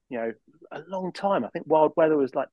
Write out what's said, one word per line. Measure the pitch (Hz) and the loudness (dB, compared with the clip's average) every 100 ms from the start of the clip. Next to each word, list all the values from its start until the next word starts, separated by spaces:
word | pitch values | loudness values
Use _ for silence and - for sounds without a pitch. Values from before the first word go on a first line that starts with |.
| _ | _
you | 123 | -6
know, | 113 110 _ _ - | -6 -8 _ _ -16
a | 151 160 | -16 -10
long | 190 185 | -8 -8
time. | - 196 190 | -4 -2 0
I | 110 | -2
think | 170 143 | -8 0
Wild | 156 151 160 | 4 4 4
Weather | 160 151 | 4 4
was, | 131 | 0
like, | 143 135 | -2 -6